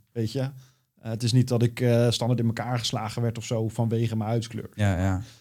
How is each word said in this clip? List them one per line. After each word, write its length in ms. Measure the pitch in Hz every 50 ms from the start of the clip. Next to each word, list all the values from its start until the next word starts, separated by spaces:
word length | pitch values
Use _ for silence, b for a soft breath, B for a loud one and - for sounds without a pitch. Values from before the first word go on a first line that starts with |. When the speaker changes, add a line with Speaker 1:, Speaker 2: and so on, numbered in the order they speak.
| _ _
Speaker 1:
weet 200 | - 120 110 107
je. 80 | - 135
Eh, 720 | 131 139 143 - - _ _ _ _ _ _ _ - 113
het 120 | 113 110
is 100 | 123 117
niet 160 | 120 127 123 131
dat 140 | 123 113
ik, 180 | 120 117 117 -
eh, 300 | 123 120 117 117 120 120
standaard 300 | 110 - 120 117 123 117
in 60 | 117
elkaar 320 | 117 113 - 110 120 127 117
geslagen 440 | 110 - - 107 110 104 - 120
werd 160 | 117 117 110 117
of 60 | 113
zo 240 | - 123 113 113 110
vanwege 480 | - - 117 110 117 113 117 107 113
mijn 140 | 110 104 107
huidskleur. 380 | 120 117 113 - 113 110 - - -
Speaker 2:
Ja, 240 | - 104 101 92 85
ja. 240 | 92 95 92 92 113 B B B